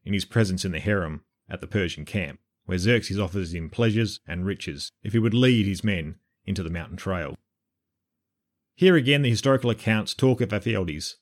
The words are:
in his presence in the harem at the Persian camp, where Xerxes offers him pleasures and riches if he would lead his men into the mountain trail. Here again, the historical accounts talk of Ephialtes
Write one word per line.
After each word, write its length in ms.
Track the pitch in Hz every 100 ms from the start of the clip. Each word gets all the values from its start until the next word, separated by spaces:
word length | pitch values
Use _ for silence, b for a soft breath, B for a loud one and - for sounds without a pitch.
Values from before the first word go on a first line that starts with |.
in 80 | -
his 120 | 98
presence 400 | - 117 101 90
in 80 | 95
the 80 | 80
harem 420 | 104 101 82 78 - _ -
at 120 | -
the 60 | -
Persian 380 | 107 85 -
camp, 360 | 73 104 76 73 _ _
where 140 | - 92
Xerxes 400 | 101 120 - 98
offers 360 | 95 98 85
him 160 | 87 80
pleasures 500 | - 113 107 104 - -
and 180 | 85
riches 460 | 95 95 - 71 - -
if 100 | 107
he 60 | 113
would 160 | 110
lead 320 | 117 127 120 101
his 180 | 95
men 320 | 107 92 78 - _ _
into 180 | - 95
the 80 | 82
mountain 260 | 85 80 90
trail. 400 | 98 90 71 - _ _ _ _ _ _ _ _ _ _ _ _ _
Here 220 | - 185 170
again, 260 | 127 143
the 80 | 131
historical 400 | 110 135 135 123
accounts 440 | 110 113 110 -
talk 260 | - 131 123
of 100 | 107
Ephialtes 680 | 104 117 107 90 76 - -